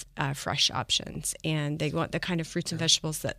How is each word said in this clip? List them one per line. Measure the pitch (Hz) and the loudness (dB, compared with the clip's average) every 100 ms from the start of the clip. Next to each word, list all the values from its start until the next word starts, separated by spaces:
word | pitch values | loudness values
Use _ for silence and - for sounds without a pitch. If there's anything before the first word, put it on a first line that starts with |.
| - - | -6 -2
uh, | 139 | -2
fresh | 139 - 139 - | 0 -2 2 2
options, | - - - - - - - | 2 0 0 -2 -6 -6 -4
and | 160 156 147 151 | 0 0 0 0
they | 151 | 0
want | 160 156 | 0 0
the | 165 | 0
kind | - 170 | 0 0
of | 160 | 0
fruits | 175 - | -2 -2
and | 165 | 0
vegetables | 160 - 160 151 | 2 2 2 -2
that | - | -4